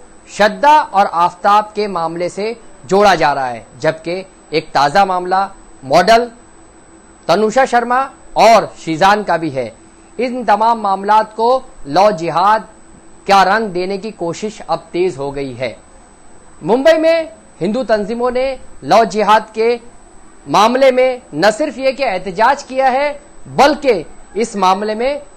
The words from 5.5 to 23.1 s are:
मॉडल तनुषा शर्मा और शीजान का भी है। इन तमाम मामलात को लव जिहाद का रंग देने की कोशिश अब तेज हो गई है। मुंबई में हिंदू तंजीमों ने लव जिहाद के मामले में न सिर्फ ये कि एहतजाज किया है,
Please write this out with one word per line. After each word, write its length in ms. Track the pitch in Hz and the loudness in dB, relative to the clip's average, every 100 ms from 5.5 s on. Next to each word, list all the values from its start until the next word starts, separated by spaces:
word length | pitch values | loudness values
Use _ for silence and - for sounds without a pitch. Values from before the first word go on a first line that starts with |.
| - - - | -8 -20 -14
मॉडल 480 | 131 160 180 233 240 - - - - - - - - - - | 0 2 4 4 2 -10 -20 -20 -20 -20 -20 -20 -20 -8 -2
तनुषा 380 | 180 214 240 | 0 2 0
शर्मा 340 | 254 240 240 254 269 - - 156 | 2 0 0 -2 -4 -10 -6 2
और 340 | 214 214 156 - | 6 6 2 -6
शीजान 440 | 165 160 190 214 | -8 0 2 2
का 140 | 185 170 | 0 -4
भी 120 | 160 | -4
है। 220 | 131 113 - - - - - | -6 -8 -12 -20 -20 -14 -6
इन 260 | 226 254 | -6 -4
तमाम 340 | 208 208 226 226 | -2 0 2 0
मामलात 540 | 202 190 202 220 220 | -2 -4 0 0 0
को 140 | - 233 262 - - 143 | -2 0 0 -4 -16 -4
लव 240 | 170 - | 2 2
जिहाद 540 | 170 170 156 196 220 - - - - - - - | 0 -4 0 0 0 -4 -20 -20 -20 -20 -10 2
का 140 | 196 | 4
रंग 240 | 185 214 220 | 4 2 -2
देने 280 | 175 185 196 | -6 -6 -8
की 140 | 220 | -10
कोशिश 460 | 208 170 160 214 - | -8 -8 -8 -10 -10
अब 260 | - 156 - | -8 -8 -6
तेज 240 | 175 185 135 | -4 -4 -4
हो 140 | 139 | -8
गई 220 | 139 139 | -8 -10
है। 220 | 120 127 101 - - - _ - - - - | -8 -10 -10 -20 -20 -20 _ -20 -20 -20 -10
मुंबई 320 | 151 247 311 | -2 2 4
में 360 | 320 320 330 320 - - - | 4 2 0 -2 -12 -20 -6
हिंदू 220 | 175 240 | -4 -2
तंजीमों 480 | 247 214 202 233 247 | -2 -2 -2 -4 -4
ने 160 | 247 269 254 - - | -2 -4 -6 -14 -10
लव 220 | 135 202 | 0 2
जिहाद 440 | 214 208 196 214 - | 2 0 2 2 0
के 180 | 220 226 240 - - - - - - 139 | -2 -2 -2 -8 -20 -20 -20 -20 -18 -2
मामले 440 | 165 220 262 269 | 2 2 4 2
में 300 | 254 254 247 - | 4 0 -2 -8
न 160 | 151 202 | -2 0
सिर्फ 260 | - 302 226 | 0 -4 -4
ये 140 | 269 | -4
कि 120 | 269 | -2
एहतजाज 600 | 262 185 196 180 233 269 | -4 -4 -4 0 0 0
किया 260 | - 262 262 | -4 0 0
है, 300 | 262 294 | 2 -2